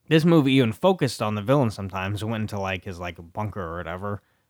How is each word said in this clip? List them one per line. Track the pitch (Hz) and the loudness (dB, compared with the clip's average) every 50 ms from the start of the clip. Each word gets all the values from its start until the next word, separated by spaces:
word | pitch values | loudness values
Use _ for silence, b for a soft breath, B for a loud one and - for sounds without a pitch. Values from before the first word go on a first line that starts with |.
| _ - | _ 2
this | 151 165 156 | 2 4 6
movie | 180 170 165 135 135 131 | 6 6 6 6 6 6
even | 135 127 113 107 | 4 4 4 2
focused | - - 185 190 175 147 123 - - | 2 2 2 2 2 0 -2 -2 -2
on | 117 107 107 | -4 -2 -2
the | 104 98 | -2 0
villain | 104 135 147 131 110 | 2 2 4 4 2
sometimes. | 98 - 98 95 92 95 92 95 101 98 107 | 0 -4 -6 -8 -6 -6 -4 -4 -4 -4 -4
It | |
went | 110 117 107 107 | -4 -4 -4 -4
into, | 104 - 101 | -4 -4 -4
like, | 98 95 95 92 - | -4 -4 -4 -4 -6
his, | 104 90 85 | -10 -10 -10
like, | 90 87 85 - 85 85 - | -10 -10 -10 -12 -16 -12 -8
bunker | 107 107 104 92 104 90 | -8 -6 -6 -6 -8 -8
or | 80 82 87 | -8 -8 -8
whatever, | 87 82 85 90 98 101 104 104 - _ _ _ _ _ | -8 -8 -8 -8 -6 -6 -8 -8 -10 _ _ _ _ _